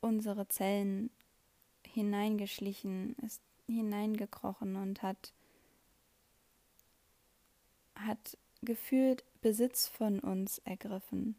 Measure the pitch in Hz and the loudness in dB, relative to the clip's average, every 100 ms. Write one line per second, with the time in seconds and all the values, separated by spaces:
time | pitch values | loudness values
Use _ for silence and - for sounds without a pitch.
0 | 226 220 214 202 196 - 190 202 202 196 | 2 2 2 -2 -2 0 2 4 2 0
1 | 226 _ _ _ _ _ _ _ - - | -4 _ _ _ _ _ _ _ -8 -2
2 | 208 202 208 214 202 - 196 196 196 185 | 0 2 2 2 -2 -4 -4 -4 -4 -4
3 | 185 - 220 - _ _ - 226 220 208 | -4 -6 -8 -10 _ _ -4 -2 0 0
4 | 214 214 196 - - 196 202 190 196 196 | 0 0 -4 -4 -6 -4 -4 -4 -4 -4
5 | 190 196 - _ _ _ _ _ _ _ | -4 -4 -10 _ _ _ _ _ _ _
6 | _ _ _ _ _ _ _ _ _ _ | _ _ _ _ _ _ _ _ _ _
7 | _ _ _ _ _ _ _ _ _ - | _ _ _ _ _ _ _ _ _ -8
8 | 208 220 - - _ _ 226 226 - 262 | -4 -4 -6 -16 _ _ -4 -4 2 6
9 | 262 254 - _ 226 214 247 - - - | 6 4 0 _ 2 4 2 2 -2 0
10 | 220 202 - 190 190 - - 185 208 190 | 0 2 0 0 -2 -4 -8 -10 -6 -8
11 | - - 202 | -4 -2 -2